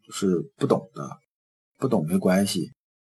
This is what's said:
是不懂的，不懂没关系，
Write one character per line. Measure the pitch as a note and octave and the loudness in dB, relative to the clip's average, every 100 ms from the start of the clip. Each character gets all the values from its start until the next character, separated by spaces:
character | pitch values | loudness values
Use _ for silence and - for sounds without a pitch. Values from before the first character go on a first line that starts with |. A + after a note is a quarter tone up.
| - | -14
是 | - G2 E2+ D#2 - | -2 0 0 -2 -4
不 | |
懂 | C#3+ - - | 0 0 -2
的， | - C2+ - _ _ _ _ _ _ | -12 -14 -14 _ _ _ _ _ _
不 | B2+ | -2
懂 | G#2 D#2 | 0 0
没 | F#2+ | 0
关 | F#2+ F#2 G2+ | 2 2 2
系， | F#2 - - _ _ _ | -2 -6 -10 _ _ _